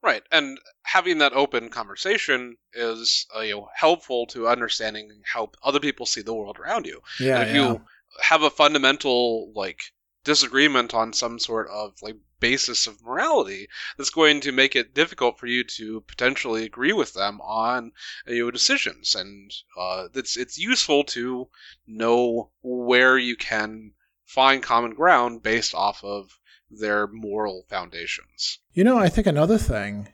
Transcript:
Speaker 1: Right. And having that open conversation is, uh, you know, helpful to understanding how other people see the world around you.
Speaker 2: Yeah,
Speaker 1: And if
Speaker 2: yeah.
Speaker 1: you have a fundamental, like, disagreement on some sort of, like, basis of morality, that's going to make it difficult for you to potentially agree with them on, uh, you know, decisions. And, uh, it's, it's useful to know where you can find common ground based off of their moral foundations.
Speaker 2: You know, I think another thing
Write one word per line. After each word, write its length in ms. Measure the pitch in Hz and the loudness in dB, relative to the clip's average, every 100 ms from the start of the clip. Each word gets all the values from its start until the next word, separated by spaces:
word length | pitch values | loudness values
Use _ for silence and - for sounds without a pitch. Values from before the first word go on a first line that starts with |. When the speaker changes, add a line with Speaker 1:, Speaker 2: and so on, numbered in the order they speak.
Speaker 1:
Right. 220 | 233 113 _ | 0 -2 _
And 280 | 165 143 135 _ _ | 0 0 -8 _ _
having 340 | - 190 180 165 | 0 0 2 4
that 140 | 143 | 4
open 380 | 135 143 123 113 | 4 2 0 -4
conversation 840 | 113 107 98 190 220 - 131 123 120 _ | -10 -10 -8 -2 -2 0 -2 -2 -16 _
is, 540 | 117 117 113 113 - - 110 | -6 -4 -2 -2 -2 -2 -8
uh, 40 | |
you 140 | 110 | -6
know, 140 | 104 104 | -6 -10
helpful 520 | - 160 170 - 123 117 | 0 2 2 0 -4 -4
to 200 | 131 113 | -2 0
understanding 640 | 123 113 - 110 107 107 104 | 2 0 -2 -4 -6 -16 -14
how 260 | - 120 107 _ | -8 -6 -6 _
other 160 | 139 139 | 0 0
people 260 | 143 131 120 | -2 -6 -6
see 160 | - | -6
the 120 | 104 | -4
world 260 | 113 101 - | -8 -8 -12
around 260 | - 220 - | -4 -4 -4
you. 140 | 73 - - | -14 -14 -4
Speaker 2:
Yeah, 220 | 131 127 | 0 2
Speaker 1:
And 80 | 117 | 2
if 80 | 139 | 2
Speaker 2:
yeah. 120 | 131 | 2
Speaker 1:
you 80 | 113 - _ _ - | -2 -8 _ _ -4
have 200 | - 160 | 2 4
a 80 | 151 | 2
fundamental, 1000 | - 147 151 135 143 143 123 120 113 80 | 4 4 4 2 2 2 2 2 0 -6
like, 260 | 107 95 - - _ _ _ | -8 -8 -8 -16 _ _ _
disagreement 680 | - 147 131 131 151 135 120 | 0 0 2 4 4 4 0
on 200 | 117 113 | 0 -2
some 260 | 110 120 117 | -2 -6 -6
sort 300 | - 113 107 | -4 -4 -6
of, 220 | 104 104 - | -8 -10 -12
like, 140 | 107 110 _ _ | -16 -16 _ _
basis 460 | 117 131 - 117 - | 0 0 0 -2 -4
of 160 | 104 | -6
morality, 680 | 113 139 285 294 98 98 104 - - - | -8 -4 2 2 0 -6 -14 -14 -14 -8
that's 140 | 139 | -6
going 300 | - 156 147 | 4 4 4
to 100 | 139 | 0
make 240 | 131 135 | 2 2
it 200 | 131 117 | 2 -2
difficult 440 | 139 165 - 123 - | 0 -2 2 -2 -2
for 80 | 123 | -4
you 160 | 123 | -4
to 380 | 127 - 110 110 | -4 -10 -10 -12
potentially 600 | - - 123 139 135 110 | -12 -2 -2 0 -4 -4
agree 280 | 110 120 135 | -6 -4 -2
with 200 | 214 127 | 0 -2
them 260 | 95 98 104 | -2 -4 -4
on, 520 | - 220 117 123 117 _ - - - | -6 -2 -2 -2 -6 _ -18 -16 -6
uh, 40 | |
you 120 | 120 | -4
know, 60 | 120 | -4
decisions. 640 | 120 - 277 - - - | -2 0 0 -2 -6 -4
And, 380 | 104 95 101 98 - - - | -4 -4 -16 -18 -18 -16 -8
uh, 300 | 92 92 90 | -6 -6 -8
it's, 220 | 131 123 117 | -10 -8 -6
it's 220 | 123 - | -8 -8
useful 460 | 190 247 - 147 | -4 -2 2 2
to 440 | 143 123 123 127 127 _ - - _ | 2 -4 -6 -6 -10 _ -20 -20 _
know 640 | 110 113 120 123 117 110 _ | -4 2 4 4 0 -6 _
where 560 | 127 123 120 123 131 131 | -8 -6 2 6 6 4
you 180 | 123 120 | 2 -6
can 560 | - 110 107 110 107 _ _ _ | -4 -4 -4 -8 -18 _ _ _
find 380 | _ - 135 135 | _ 4 6 6
common 320 | 120 117 120 | 2 0 0
ground 480 | 113 165 156 120 117 | 2 6 6 4 -2
based 320 | 110 113 107 | 0 0 0
off 280 | - 101 - | -2 -2 -2
of 380 | 101 101 95 _ _ _ _ | -8 -8 -10 _ _ _ _
their 360 | 107 107 104 104 | -6 -2 0 -2
moral 600 | 110 110 104 107 92 - | -6 -6 -4 -4 -6 -8
foundations. 880 | 98 87 85 85 - - _ - - _ | -8 -8 -10 -8 -10 -12 _ -8 -10 _
Speaker 2:
You 120 | - | 2
know, 140 | 208 247 | 4 6
I 100 | 185 | 4
think 200 | - 208 | 2 0
another 300 | 147 160 220 | 2 4 4
thing 500 | - 117 101 104 101 | 2 -2 -4 -8 -12